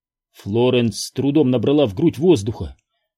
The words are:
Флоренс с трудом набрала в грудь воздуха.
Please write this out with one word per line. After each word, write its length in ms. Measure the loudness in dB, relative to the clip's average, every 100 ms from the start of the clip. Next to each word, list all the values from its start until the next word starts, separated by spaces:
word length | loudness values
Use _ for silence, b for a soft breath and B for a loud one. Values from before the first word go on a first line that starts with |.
| _ _ _
Флоренс 680 | -18 -6 -2 0 2 0 -4
с 120 | -8
трудом 400 | -4 0 2 2
набрала 340 | 0 0 2 0
в 80 |
грудь 240 | 0 -2 2
воздуха. 600 | 2 2 0 -8 -12 -16 _ _ _